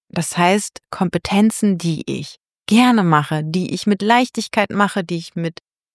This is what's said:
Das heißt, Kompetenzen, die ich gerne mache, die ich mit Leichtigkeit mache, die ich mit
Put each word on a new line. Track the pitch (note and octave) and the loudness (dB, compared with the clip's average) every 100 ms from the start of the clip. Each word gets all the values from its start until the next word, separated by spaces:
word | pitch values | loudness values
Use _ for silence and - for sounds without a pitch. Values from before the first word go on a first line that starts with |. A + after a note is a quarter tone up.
| _ | _
Das | - - - | -6 -4 0
heißt, | F3 G3+ - - - | 2 2 -2 -14 -12
Kompetenzen, | - F3+ E3+ - G3 A3 - G#3 F3 | -4 -2 -2 -2 2 2 2 0 0
die | E3+ D#3 - | -2 -4 -4
ich | C3+ D3 - _ _ - | -8 -8 -16 _ _ 2
gerne | G#3+ B3+ A3+ | 4 6 4
mache, | F3 D3+ C#3+ D3+ | 4 2 2 -4
die | D#3 F3+ F3+ | -4 -4 -4
ich | F#3 G#3 | -4 -2
mit | G3 | 0
Leichtigkeit | G#3 A#3+ B3+ - - A3 G3+ | 2 2 2 -4 -4 -2 -2
mache, | G3+ G3+ G3+ | 0 0 -2
die | F3 E3+ | -4 -6
ich | - | -6
mit | E3+ E3 - _ _ _ | -6 -6 -8 _ _ _